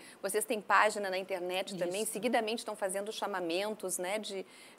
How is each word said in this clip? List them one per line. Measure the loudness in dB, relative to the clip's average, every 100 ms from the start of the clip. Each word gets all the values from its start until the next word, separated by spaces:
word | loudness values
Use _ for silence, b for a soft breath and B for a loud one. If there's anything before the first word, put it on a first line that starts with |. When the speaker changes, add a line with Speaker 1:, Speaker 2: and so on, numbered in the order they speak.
| B B
Speaker 1:
vocês | 0 0
têm | 0 -2
página | 4 6 6 4 -2
na | -2
internet | -2 -2 0 -2 -2 -2
também, | 0 0
Speaker 2:
Isso. | -2
Speaker 1:
seguidamente | 0 2 2 2 -2
estão | -4
fazendo | -2 -2 -2 -4
chamamentos, | -4 -2 -2 0 0 0 -2 -2 -2
né, | -2 -2
de, | -4 -8 -8 B B